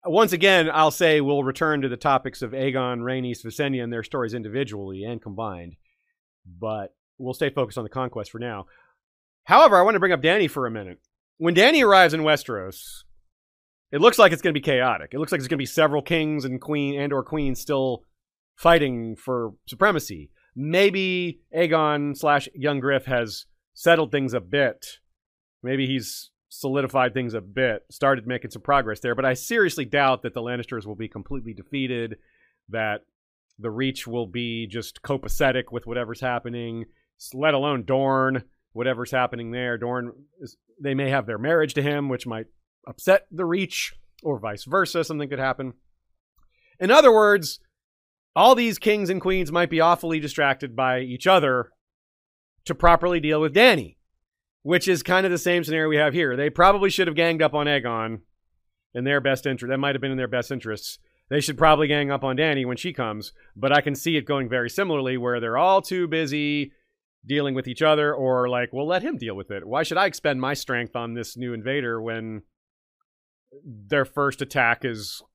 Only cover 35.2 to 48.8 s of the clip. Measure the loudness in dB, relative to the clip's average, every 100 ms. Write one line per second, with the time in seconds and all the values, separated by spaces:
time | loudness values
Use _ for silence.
35.2 | -4 0 0 0 -4 -10 -8 -8 -6 -6
36.2 | -4 -4 -6 -10 -8 -10 -12 _ _ _
37.2 | -16 -2 0 0 0 -4 -2 0 2 2
38.2 | 0 -2 -8 _ _ -6 -4 -4 -4 -2
39.2 | -2 -4 -10 -6 -6 -4 -4 -6 -8 -14
40.2 | _ _ -20 _ _ _ -4 -2 0 -2
41.2 | -2 -6 0 0 0 -2 -2 -2 -4 -6
42.2 | -6 -10 -12 _ _ _ -20 -6 2 2
43.2 | _ -6 -2 -2 -2 -4 -8 -10 _ _
44.2 | -6 -6 -6 -10 -2 -2 0 -2 -4 -6
45.2 | -6 -4 -4 -4 -8 -12 _ _ _ _
46.2 | _ _ _ _ _ _ 6 8 10 8
47.2 | 6 4 0 -12 _ _ _ _ _ _
48.2 | _ 6 8 8 4 0